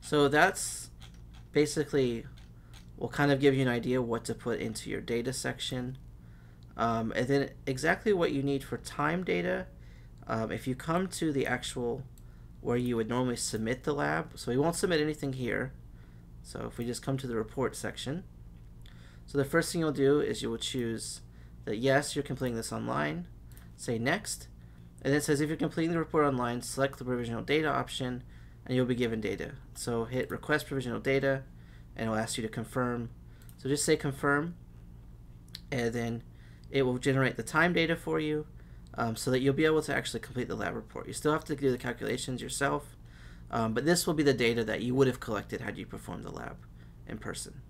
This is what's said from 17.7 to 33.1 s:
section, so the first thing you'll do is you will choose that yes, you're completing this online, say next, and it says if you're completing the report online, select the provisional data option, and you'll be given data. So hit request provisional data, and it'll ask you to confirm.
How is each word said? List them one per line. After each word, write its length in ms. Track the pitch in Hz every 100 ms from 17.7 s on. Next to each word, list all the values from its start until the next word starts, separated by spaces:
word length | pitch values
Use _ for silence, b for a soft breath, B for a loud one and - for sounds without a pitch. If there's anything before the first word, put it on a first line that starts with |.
section, 500 | - - - - 156 - - - - - - - B B B -
so 120 | 143
the 60 |
first 280 | 135 165 160
thing 80 | 180
you'll 120 | 160
do 280 | 147 135 147
is 220 | - 113
you 80 | 120
will 80 | 113
choose 640 | - 131 117 113 - - - B B B
that 120 | - 107
yes, 380 | 131 135 139
you're 80 | -
completing 340 | 135 131 127 113
this 160 | 113
online, 560 | 113 113 135 147 160 175 - - B B -
say 220 | - 117
next, 500 | 117 180 214 - - - B B B B
and 120 | -
it 80 | 147
says 180 | 143 143
if 80 | 151
you're 80 | 160
completing 360 | 160 170 165
the 60 | 170
report 280 | 160 165 147
online, 340 | 131 123 120
select 380 | - - 135 135
the 60 |
provisional 380 | 127 123 117 117
data 260 | - 147 156
option, 540 | 131 127 - 127 123 - B B B -
and 100 | 127
you'll 100 | 127
be 80 |
given 260 | 123 123 113
data. 320 | 107 101 - 117 -
So 300 | - - 117
hit 260 | 113 127 -
request 360 | 120 - 151 147
provisional 340 | 135 123 113
data, 420 | 120 135 135 135 135 B B B B -
and 120 | 113
it'll 100 | 110
ask 200 | 110 -
you 40 |
to 60 | 110
confirm. 640 | 113 110 131 123 120 113